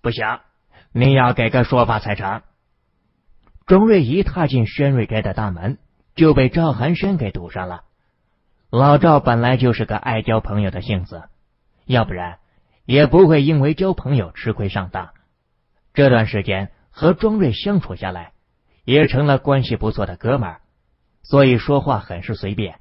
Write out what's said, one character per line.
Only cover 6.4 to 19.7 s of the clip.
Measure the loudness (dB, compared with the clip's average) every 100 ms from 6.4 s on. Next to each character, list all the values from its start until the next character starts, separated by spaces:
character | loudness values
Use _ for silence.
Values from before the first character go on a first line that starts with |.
| 2
赵 | 0 -2
寒 | -2 -2 -2
轩 | -2 -2
给 | -4
堵 | -8 -12
上 | -10 -10
了。 | -12 _ _ _ _ _ _ _ _ _
老 | 2 4 6
赵 | 4 4
本 | 2 0
来 | 0 2
就 | 0
是 | 0 -4
个 | -6
爱 | -4 -6
交 | -2 -2
朋 | -2 -4
友 | -4
的 | -6
性 | -6 -8 -8
子， | -16 -20 _ _ _ _ _ -2
要 | -2
不 | -2
然 | -8 -12 -14 _ _ _ _ 0
也 | 2 4
不 | 6 6
会 | 6
因 | 2 2
为 | 0
交 | 0 -4
朋 | -4 -4 -4
友 | -4
吃 | -8 -6
亏 | -6 -6
上 | -6 -8
当。 | -10 -12 _ _ _ _ _ _ _ _
这 | 2 4
段 | 4 0
时 | -4
间 | -4 -6 -8 _ _
和 | 0 0
庄 | 2 0 0
瑞 | 0
相 | -2 -2 -2
处 | -4 -10
下 | -10
来， | -10 -16 _ _ _ _ _
也 | 0 2 2
成 | 2 2
了 | 0
关 | 0 -2
系 | -2